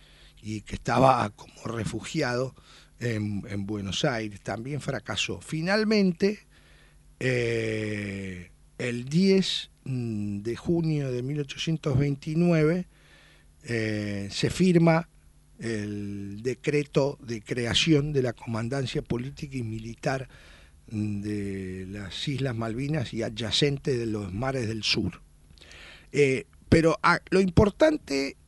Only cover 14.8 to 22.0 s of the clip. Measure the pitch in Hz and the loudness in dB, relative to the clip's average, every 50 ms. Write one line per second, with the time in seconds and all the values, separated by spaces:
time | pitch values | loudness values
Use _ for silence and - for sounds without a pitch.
14.8 | 170 165 160 160 165 - _ - _ - _ - _ _ _ - - 113 113 107 | 6 6 6 4 2 -2 _ -20 _ -20 _ -20 _ _ _ -10 -8 -6 -4 -4
15.8 | 104 104 104 104 104 101 101 101 98 98 101 104 113 127 123 - - 160 143 147 | -4 -6 -6 -6 -6 -6 -8 -8 -8 -10 -10 -6 -4 -4 -6 -4 -4 -2 0 0
16.8 | 147 - - 156 135 139 143 - - 113 117 107 - - 143 123 120 117 - - | -2 0 0 0 0 0 -2 -6 -8 -8 -8 -8 -6 -6 -6 -4 -2 0 2 2
17.8 | - 165 156 143 147 151 151 139 127 120 113 - - 120 113 110 117 117 135 139 | 4 6 6 4 4 2 0 0 0 0 -2 -4 -6 -4 -4 -2 -2 -2 -2 -4
18.8 | 131 - - 151 120 - - 117 123 135 139 - 156 139 135 131 117 110 110 110 | -4 -4 -4 -6 -4 -4 -4 -4 -4 -6 -10 -10 -12 -8 -6 -6 -6 -6 -6 -8
19.8 | 110 117 113 - - 147 135 135 131 - - - - - - - - - - - | -8 -12 -12 -6 -4 -4 -4 -4 -6 -10 -16 -20 -20 -20 -20 -20 -20 -20 -20 -20
20.8 | - - 113 104 107 107 104 101 98 107 104 104 101 101 98 95 95 92 92 95 | -18 -8 -4 -4 -2 -2 -2 -4 -4 -4 -4 -4 -4 -6 -6 -6 -8 -8 -8 -10
21.8 | 95 92 98 101 | -10 -10 -10 -10